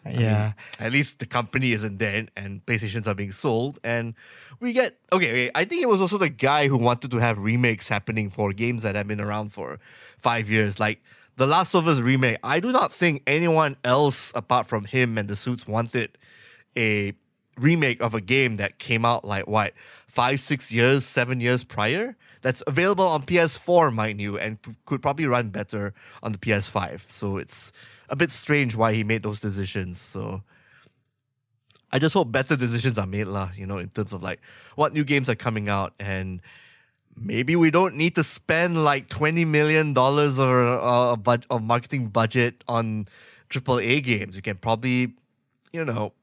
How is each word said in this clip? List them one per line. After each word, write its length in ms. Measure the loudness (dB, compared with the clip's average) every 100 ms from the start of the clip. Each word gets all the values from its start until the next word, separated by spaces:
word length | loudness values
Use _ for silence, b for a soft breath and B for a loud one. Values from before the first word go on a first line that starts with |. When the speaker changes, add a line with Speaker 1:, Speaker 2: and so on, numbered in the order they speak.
| -6
Speaker 1:
I 40 |
mean, 120 | 0
Speaker 2:
Yeah. 320 | 2 2 0 -4 B B
Speaker 1:
at 120 | -2
least 280 | 0 0 -4
the 60 | -4
company 480 | -4 -2 0 0
isn't 240 | 0 -2 -4
dead 340 | -2 -2 -6 -12
and 300 | -12 -12 -4
PlayStations 400 | -4 -2 -4 -4
are 80 |
being 200 | -4 -6
sold. 460 | -4 -2 0 -2 -6
And 320 | -4 -2 -4 -10 B B B B
we 120 | -4
get, 260 | 0 -2 _ _
okay, 180 | 0 2
okay, 220 | 0 0
I 120 | 0 -2
think 180 | 0
it 60 | 2
was 100 | 2
also 160 | 2 2
the 120 | 0
guy 380 | 0 2 4 4
who 100 | 4
wanted 340 | 2 0 -2
to 60 | 0
have 200 | 0 0
remakes 520 | 0 2 2 0 -2
happening 400 | -4 -2 -4 -4
for 240 | -2 -4
games 300 | -2 -4 -2
that 120 | -2 -4
have 120 | -4
been 120 | -4
around 320 | -4 -6 -6
for 260 | -10 -12 -12 B B B B
five 320 | -2 0 0
years. 300 | 0 0 0
Like, 240 | -2 -4 b b b 0
The 100 | 2
Last 300 | 4 4 2
of 100 | 4
Us 140 | 2
remake, 380 | 4 4 2 0
I 180 | -2 -2
do 100 | 2
not 220 | 0 0
think 300 | 0 0 0 0
anyone 480 | 0 4 4 2 0
else 480 | 2 4 4 2 0
apart 340 | -2 0 0 0
from 180 | -4 -2
him 320 | 0 0 -2
and 100 | -4
the 80 | -6
Suits 320 | -4 -6 -4
wanted 500 | -4 -2 -4 -6 _ B B B B B -2
a 360 | 0 0 -2 -8 _ _ _ 0
remake 440 | 2 4 2 0
of 140 | -2 -2
a 60 |
game 340 | 0 2 2 0
that 240 | -6 -8
came 240 | -4 0
out, 220 | 2 0 -2
like, 220 | -6 -2
what, 260 | 0 0 -4 B B B
five, 320 | 0 2 0
six 320 | -2 -4 -2
years, 320 | 2 4 4
seven 380 | 2 0 0 0
years 240 | 0 0 -2
prior? 500 | -4 -2 -2 -4 -10 b b
That's 220 | -2 -2 -2
available 400 | 0 2 4 2
on 180 | 2
P 140 | 2 2
S 200 | 4 0
four, 340 | 4 4 6
mind 300 | 2 -4 -4
you, 180 | -6 -4
and 220 | -6 -8
p-, 100 | -14 -18 -6
could 160 | -4
probably 240 | -2 -2 0
run 240 | 0 0
better 440 | -6 -8 -6 -8 -10 B B
on 80 | -8
the 60 | -6
P 160 | -2
S 160 | 0 0
five. 340 | -2 -2 -6 -14
So 260 | -8 -6 -6
it's 380 | -6 -6 -8 B B B B
a 80 | -2
bit 160 | 0
strange 460 | 0 0 2 2 2
why 160 | 2
he 100 | 2
made 200 | 0 -2
those 180 | -2 -6
decisions. 580 | -6 -4 -4 -6 -8 -8
So 420 | -10 -8 -8 -10 -12 b b b b _ _ _ _ _ _ _ _ -20 _
I 80 | 0
just 140 | 2
hope 180 | 2 2
better 240 | 0 0 0
decisions 420 | 0 0 0 -2
are 80 | -4
made 200 | -4 -4
lah, 240 | -4 -6 -8
you 100 | -8
know, 100 | -8
in 120 | -8
terms 240 | -6 -6
of, 100 | -6
like, 160 | -8 -10 B B B B
what 160 | 0
new 100 | 0
games 260 | 2 2 2
are 60 | -2
coming 320 | -2 -4 -2
out, 260 | -2 -4 _
and 420 | -8 -6 -6 -8 B B B B B B _ -12
maybe 380 | -6 -2 0 4
we 140 | 4
don't 240 | 4 2 0
need 200 | 0 2
to 80 |
spend, 600 | 0 0 0 2 2 2 2
like, 240 | 2 -4
twenty 340 | -2 0 2
million 480 | 2 4 4 4 4
dollars 480 | 4 4 4 4 4
or, 240 | 4 4
uh, 480 | 4 2 2 4 4
a 60 | 2
bud-, 280 | 2 0 0
of 120 | -4
marketing 460 | 0 0 0 -6 -2
budget 560 | 0 2 2 0 -2 -4
on 340 | -2 -2 -4 -8 B B B B
triple 320 | -8 0 0
A 180 | 2 0
games. 380 | 2 -2 -2 -8
You 40 |
can 140 | -8 -6
probably, 560 | -2 -2 0 0 0 -6 _ _ _ _ _
you 100 | -8
know 300 | -4 -4 -6 _